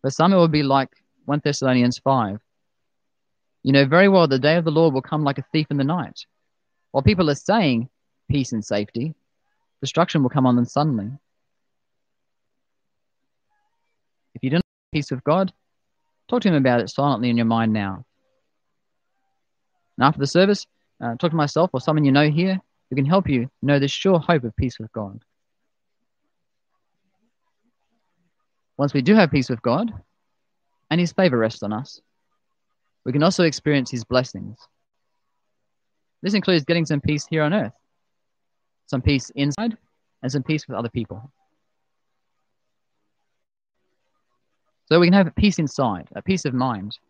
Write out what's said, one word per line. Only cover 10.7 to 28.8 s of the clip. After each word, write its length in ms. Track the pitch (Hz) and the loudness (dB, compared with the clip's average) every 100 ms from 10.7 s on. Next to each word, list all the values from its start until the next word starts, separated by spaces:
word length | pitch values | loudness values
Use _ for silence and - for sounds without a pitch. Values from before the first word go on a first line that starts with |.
| - 156 120 101 139 _ _ _ _ _ _ _ _ _ _ _ _ _ _ _ _ _ _ _ _ _ _ _ 831 _ _ _ _ _ _ _ | -2 -2 -2 -6 -12 _ _ _ _ _ _ _ _ _ _ _ _ _ _ _ _ _ _ _ _ _ _ _ _ _ _ _ _ _ _ _
If 80 | - | -8
you 80 | 131 | -2
don't 60 | 160 | -2
have 360 | - _ _ | -2 _ _
peace 180 | 156 139 | -6 -4
with 140 | 127 | -6
God, 280 | 143 170 190 _ _ _ _ _ _ _ - | 0 0 0 _ _ _ _ _ _ _ -4
talk 140 | 247 | 0
to 60 | 214 | 2
him 60 | |
about 260 | 156 131 120 | 2 4 2
it 100 | 98 | -2
silently 400 | - 143 120 120 | -2 -2 0 -2
in 60 | 117 | 0
your 100 | 113 | 0
mind 260 | 113 113 | 0 0
now. 320 | 107 98 95 - _ _ _ _ _ _ _ _ _ _ _ _ _ _ _ _ _ _ - | -2 -4 -10 -16 _ _ _ _ _ _ _ _ _ _ _ _ _ _ _ _ _ _ 0
And 80 | |
after 160 | 131 156 | 2 2
the 60 | 139 | 0
service, 400 | 175 196 202 - _ _ _ | 2 2 2 -4 _ _ _
uh, 160 | 123 117 | -10 -4
talk 140 | 175 | -2
to 60 | 160 | 0
myself 340 | 147 - 180 | 0 0 0
or 80 | 127 | 0
someone 240 | - 156 | -2 2
you 80 | 143 | 4
know 180 | 135 151 | 4 2
here 300 | 151 185 190 _ _ _ | 2 -2 -4 _ _ _
who 60 | 135 | -4
can 100 | 139 | 0
help 220 | 190 - | 0 0
you 220 | 131 123 _ | -2 -2 _
know 160 | 135 143 | 0 0
the 100 | 139 | 0
sure 300 | - 196 180 | -2 0 0
hope 260 | 147 165 | 2 -2
of 100 | 120 | -2
peace 240 | - 127 - | -6 -6 -6
with 140 | 110 | -12
God. 320 | - 101 104 _ _ _ _ _ _ _ _ _ _ _ _ _ _ _ _ _ _ 190 _ 226 _ _ _ 233 _ _ 226 _ _ _ _ _ _ _ | -10 -12 -14 _ _ _ _ _ _ _ _ _ _ _ _ _ _ _ _ _ _ _ _ _ _ _ _ _ _ _ _ _ _ _ _ _ _ _
Once 160 | - | -4